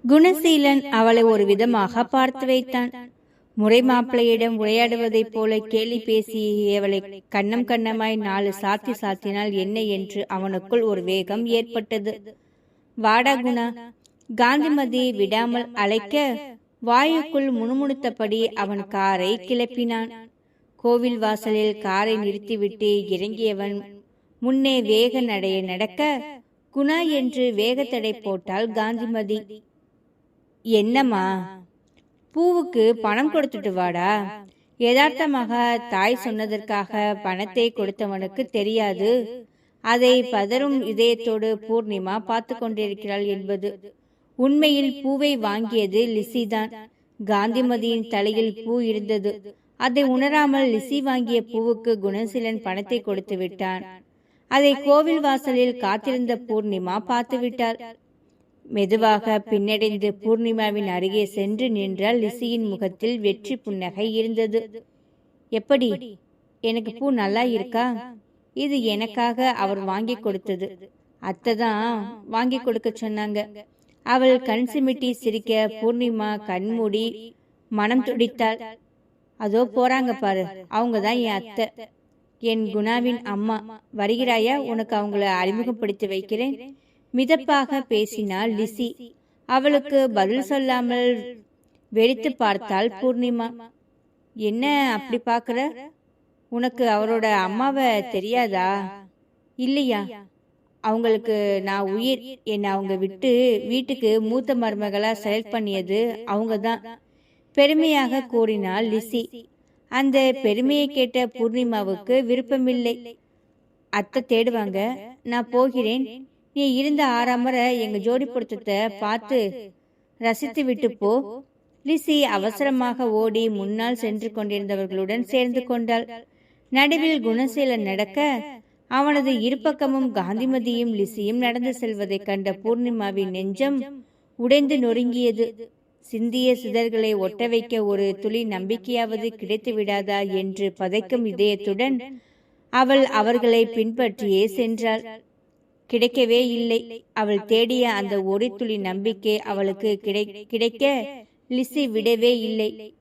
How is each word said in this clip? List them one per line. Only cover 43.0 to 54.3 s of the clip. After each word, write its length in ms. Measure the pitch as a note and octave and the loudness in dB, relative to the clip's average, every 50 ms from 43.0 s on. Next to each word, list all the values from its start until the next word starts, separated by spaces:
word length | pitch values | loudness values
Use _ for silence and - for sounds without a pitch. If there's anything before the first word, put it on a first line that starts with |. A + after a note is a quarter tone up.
| G#3+ G3+ G3+ G3+ G3+ | -6 -6 -4 -2 -2
என்பது. 720 | G3+ G3 G3 G3 G3 G3+ F#3+ F#3+ G3+ G3+ F#3+ G3 G3+ _ _ _ _ _ _ _ _ _ - | -2 -2 -4 -4 -4 -4 -4 -4 -6 -6 -8 -18 -20 _ _ _ _ _ _ _ _ _ 0
உண்மையில் 640 | B3 C#4 C#4+ D4 D#4 D4+ C#4+ C#4+ C#4 C4+ B3+ C#4 | 2 4 4 4 4 4 4 4 2 0 -2 -2
பூவை 360 | C#4 C4+ C#4 C4+ D4 D4 C#4+ A#3+ | -2 -2 0 2 2 2 2 0
வாங்கியது 640 | G#3+ G#3 G3+ G#3+ A3+ G#3+ A#3 A3+ G#3 F#3+ F#3 A3 A#3+ | 0 -2 -2 -2 -4 0 0 0 0 2 2 2 2
லிசிதான். 680 | A#3 A3+ G#3+ G3+ - - B3 A#3 G3+ A3 A3 G#3+ A3 A#3 A3 G#3+ A3+ _ _ _ _ _ - | 2 0 -2 -2 -2 -4 -4 -2 0 -2 -2 -4 -4 -8 -16 -20 _ _ _ _ _ _ -10
காந்திமதியின் 880 | G#3+ F#3+ G#3+ G3+ G3+ A#3 A#3 B3+ B3+ B3 A#3+ A3+ G#3+ A#3 A#3 A3+ A3 A3+ | -2 0 2 2 2 2 0 0 2 2 0 0 0 0 -2 -2 -2 -2
தலையில் 540 | A3+ G3+ G3+ G#3+ G#3+ A3 A3+ A3 G3+ A3 A3+ | -2 0 0 0 2 0 0 0 -2 -6 -4
பூ 160 | A3+ A#3 B3 | -2 -2 0
இருந்தது. 760 | A#3+ A3+ G#3+ G#3+ G#3 G3+ A3 G#3 F#3+ G#3 G3+ G#3 G3 G#3 - _ _ _ _ | 0 0 -2 -2 -2 -2 -2 -2 -2 -4 -6 -6 -14 -20 -20 _ _ _ _
அதை 260 | _ A#3+ C4 A#3+ C#4+ | _ -2 2 2 2
உணராமல் 680 | C#4+ C4 B3+ B3+ C#4 C#4+ D4+ D4+ D4 C#4 C4+ C#4 C4+ B3+ | 2 4 2 2 2 2 4 4 4 4 4 2 2 2
லிசி 300 | A3+ A3 C4+ B3+ C#4 C#4+ | 2 0 -2 -2 -4 -2
வாங்கிய 420 | C4 C4+ C4 B3+ A#3+ A3+ A#3+ A#3 | -2 0 -2 -2 0 0 0 -2
பூவுக்கு 560 | A3+ A#3 A#3+ A3+ A3+ A#3+ A#3 A3+ A3+ A#3 A3+ G#3 | -2 -2 -4 -2 0 0 0 0 0 -2 -2 0
குணசீலன் 580 | F#3+ G3+ F#3+ G#3 A3+ G#3+ G3 B3 A3+ A3+ A3 A3 | 0 -4 -2 -2 -6 -4 -4 -4 -4 -4 -6 -4
பணத்தை 400 | A3+ G3 F#3 G3 G3+ F#3+ B3 A#3 | -6 -6 -6 -6 -4 -4 -6 -4
கொடுத்து 360 | G#3 A3 G3 F#3+ F#3+ - G#3 | -2 -4 -4 -4 -4 -6 -6
விட்டான். 480 | F#3 F#3 F3+ G3 F#3 G3 F#3 F#3 F#3 F#3+ F#3 F#3 F#3 _ _ _ _ _ _ | -4 -4 -6 -4 -6 -4 -4 -4 -6 -8 -14 -18 -20 _ _ _ _ _ _